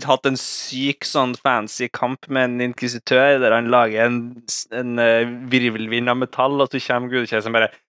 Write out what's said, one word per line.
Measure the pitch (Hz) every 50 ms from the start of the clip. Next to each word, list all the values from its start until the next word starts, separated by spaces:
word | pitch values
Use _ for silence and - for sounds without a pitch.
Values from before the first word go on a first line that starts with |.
hatt | 135 143 135 - - 139
en | 135 127
syk | - - - - - - 131 131 135 139 143 - - -
sånn | - 151 131 127 120
fancy | - - 139 127 113 107 107 - - 123 120
kamp | - - 127 123 131 - - -
med | 135 131 127
en | 123 123 123
inkvisitør, | 123 123 117 - 127 123 120 117 - - 135 127 135 143 143 135
der | 127 113 110
han | 117 117 117
lager | 123 123 120 110 110 110 113
en | 120 120 120 117 120 123 117
s-, | 120 - - - - -
en, | 113 120 123 123 120 120
eh, | 117 113 113 113 117 120 120 123 131 123
virvelvind | 127 127 123 120 110 110 110 110 113 120 120 123
av | 120 127
metall, | 127 120 - - 127 135 143 139
og | 139 123
så | - 135 -
kommer | - 127 123 123 123
gudekjæresten | 127 127 120 107 117 110 104 113 113
bare, | 117 110 107 - - _